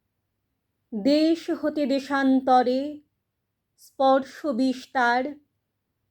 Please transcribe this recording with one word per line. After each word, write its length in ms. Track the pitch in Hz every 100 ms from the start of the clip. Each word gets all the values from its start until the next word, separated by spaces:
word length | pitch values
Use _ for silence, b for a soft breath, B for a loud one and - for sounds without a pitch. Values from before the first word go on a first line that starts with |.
| _ _ _ _ _ _ _ _ _
দেশ 480 | 220 220 294 320 330 - 320
হতে 220 | 302 302 277
দেশান্তরে 920 | 269 277 277 269 262 262 254 247 262 285 294 - _ _ _ _ _ _ _
স্পর্শ 580 | _ - 269 269 269 - 311
বিস্তার, 760 | 240 262 254 - 269 240 247 269 294 _ _ _ _ _ _ _